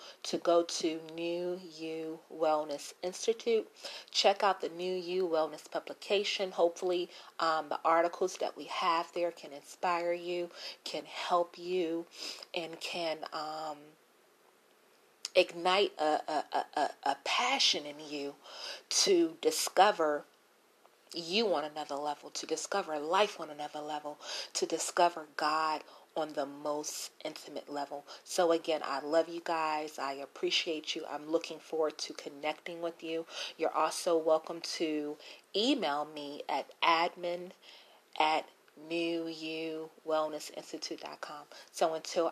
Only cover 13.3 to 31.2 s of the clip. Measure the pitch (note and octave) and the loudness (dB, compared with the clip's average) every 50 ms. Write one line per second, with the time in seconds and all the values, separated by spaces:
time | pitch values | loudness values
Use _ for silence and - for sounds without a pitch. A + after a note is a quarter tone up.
13.3 | - D#3+ D3+ D#3 D#3 D#3 D#3 D#3 D3 D3 D3 D3+ D#3 _ _ _ _ _ _ _ | -8 -6 -6 -6 -6 -6 -6 -6 -8 -8 -12 -18 -20 _ _ _ _ _ _ _
14.3 | _ _ _ _ _ _ _ _ _ _ _ _ _ _ _ _ _ _ - - | _ _ _ _ _ _ _ _ _ _ _ _ _ _ _ _ _ _ -12 2
15.3 | - F#3 F3+ - E3+ E3+ E3+ F#3 F#3 G3+ G3+ - - - D3+ D#3 D3 - - - | 4 4 4 4 0 -2 0 2 4 4 4 2 0 0 2 2 2 2 0 -2
16.3 | D#3 C#3+ - - - C#3 - - - - C#3+ - - - - - D#3 - - - | -2 -2 -2 -2 -2 -4 -4 -2 -2 -2 -2 -2 -2 -2 -2 -2 -2 0 -2 -2
17.3 | - - A#3+ B3 C4+ B3+ - - - E3 D3 D3 C#3+ D3+ D#3 D3 D3 D3 C#3+ C#3+ | 0 0 2 0 2 2 2 2 2 0 -2 -6 -10 -12 -10 -8 -6 -6 -4 -6
18.3 | C#3+ - - - - - - - - - - _ - - - - F#3+ E3+ E3+ D#3+ | -6 -10 -16 -18 -16 -12 -12 -12 -12 -12 -8 _ 2 4 6 6 8 6 6 4
19.3 | D#3+ - - D#3 D#3 - - - - - F#3+ G#3+ G3+ - E3 D3+ D3 C#3+ - - | 2 0 0 0 2 2 0 2 6 8 8 8 8 4 2 2 2 0 -4 -8
20.3 | _ _ _ _ _ _ _ _ _ _ _ - _ _ _ _ - E3+ E3+ E3 | _ _ _ _ _ _ _ _ _ _ _ -20 _ _ _ _ -10 -10 -6 0
21.3 | F3+ A3 A#3 G3+ E3+ D3 D3+ D3+ D3+ D#3 D3 - C#3+ C#3 D3 D3 C#3+ - - D3 | 2 2 4 4 2 2 0 -2 -6 -8 -6 -4 -4 -2 -2 -2 -4 -4 -8 -10
22.3 | - - - - D#3+ D#3 - - - G3+ F#3 D3+ D#3 D3 D3 D#3 F3+ F#3+ G#3+ G3+ | -10 -8 -4 -2 -2 -4 -2 -2 -2 -2 0 0 -2 -4 -2 2 4 4 4 2
23.3 | - - E3 D3+ D3+ D3 D3 D3 - D3+ D3+ D3+ D3+ D3 D3 D3 D3 - - - | 0 -6 -10 -10 -10 -10 -10 -8 -8 -8 -8 -6 -6 -6 -6 -8 -12 -10 -10 -8
24.3 | - - - - - - F#3 E3 E3 E3 - - - - F3 F3 E3+ E3 D#3 D3+ | -8 -8 -8 -6 -2 -2 0 0 0 -2 -2 0 4 6 6 6 6 2 -6 -8
25.3 | - - D#3+ D3+ D#3 D#3+ D#3+ D#3 D#3 D3 - - - - - _ _ - D#3 D3+ | -6 -2 0 2 2 4 2 2 0 0 -4 -8 -16 -20 -20 _ _ -2 -2 -2
26.3 | D3 D3+ C#3 C#3 C#3+ C#3+ D3 D3+ D3 D3+ D3+ - - - - - - _ - D#3 | 0 -2 -4 -4 -4 -6 -4 -2 -2 -2 -2 -4 -6 -8 -8 -10 -12 _ -10 -10
27.3 | D#3 - - - D3 C3+ - - C#3+ D3 C#3+ - D3 C#3+ - - - - - - | -8 -8 -12 -10 -10 -10 -10 -6 -6 -6 -6 -6 -8 -10 -12 -14 -18 -18 -12 -4
28.3 | - - F3+ E3 E3 E3 E3 E3 D#3 D3 - - C#3 C3+ D3 D3 D#3 E3 E3 E3+ | 2 4 6 6 6 4 4 2 0 0 0 -2 -2 -2 -2 2 4 4 4 4
29.3 | E3+ E3+ E3+ - E3+ D#3+ D#3+ D#3 D#3 D3+ D3+ D3+ - - C3+ C#3 C#3 C#3 C#3 - | 0 -6 -2 -2 0 2 2 2 0 0 -2 -4 -6 -4 -4 -4 -4 -6 -8 -12
30.3 | - - - F3+ F3+ - - F3+ D#3+ D3+ D3+ - - D#3+ - - C#3+ D3 | -6 -2 -2 0 2 2 0 0 -2 -2 -4 -6 -6 -6 -6 -6 -6 -8